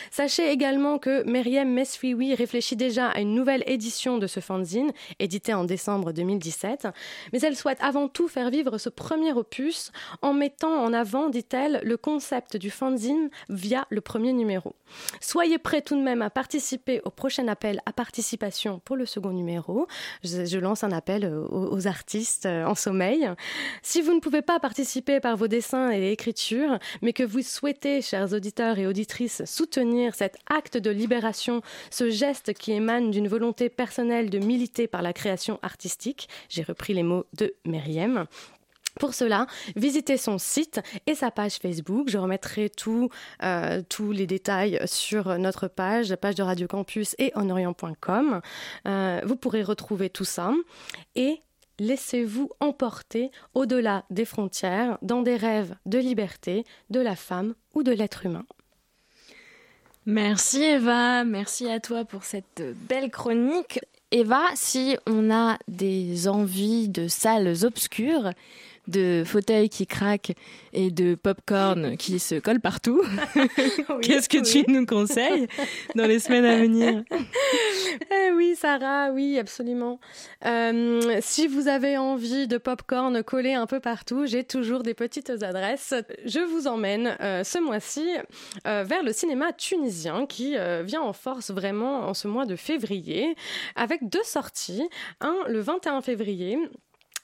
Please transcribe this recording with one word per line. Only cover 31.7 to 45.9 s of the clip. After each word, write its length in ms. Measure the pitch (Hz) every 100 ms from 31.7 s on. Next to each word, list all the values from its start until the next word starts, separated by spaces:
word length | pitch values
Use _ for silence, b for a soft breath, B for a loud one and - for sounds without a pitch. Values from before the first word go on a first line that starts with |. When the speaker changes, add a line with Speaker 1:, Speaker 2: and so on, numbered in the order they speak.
| B B
Speaker 1:
ce 220 | - 240
geste 420 | 214 285 269 -
qui 180 | 202 -
émane 380 | 208 220 240 226
d'une 180 | 202 208
volonté 420 | 220 233 220 240
personnelle 600 | - 240 - 240 233 220
de 80 | 196
militer 480 | 208 247 240 - 226
par 160 | 175
la 120 | 175
création 440 | 175 208 185 - 208
artistique, 680 | - - 180 - 233 - - B B
j'ai 140 | 165
repris 320 | 160 170 -
les 80 | 185
mots 240 | 170 180 -
de 220 | - 214 - 165
Myriam. 600 | 160 147 156 208 240 160 B B B _ _ - -
Pour 160 | 285
cela, 320 | - 233 202 262 B B 208
visitez 400 | 277 285 - 262
son 220 | - 190
site 420 | - 277 320 214 - 202 -
et 100 | 302
sa 140 | 240
page 260 | - 208 -
Facebook. 500 | 180 165 160 220 277
Je 100 | 196
remettrai 520 | 185 190 - 214 208
tout, 400 | - 220 226 247 B B B
euh, 380 | 185 175 165 180 175
tous 240 | - 208
les 120 | 202 185
détails 540 | 190 202 190 202 165 175
sur 520 | - - 214 190 175
notre 300 | 190 - 185
page, 400 | - 185